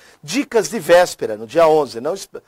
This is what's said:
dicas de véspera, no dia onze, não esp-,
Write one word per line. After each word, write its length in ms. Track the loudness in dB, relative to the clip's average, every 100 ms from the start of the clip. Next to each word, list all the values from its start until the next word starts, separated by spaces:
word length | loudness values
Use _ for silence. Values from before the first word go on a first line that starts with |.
| _ _
dicas 460 | -8 -6 -2 -2 -2
de 100 | -4
véspera, 560 | 4 4 4 -2 -8 -8
no 100 | -4
dia 220 | 2 4
onze, 320 | 4 0 -6
não 140 | -8
esp-, 280 | -8 -12 -18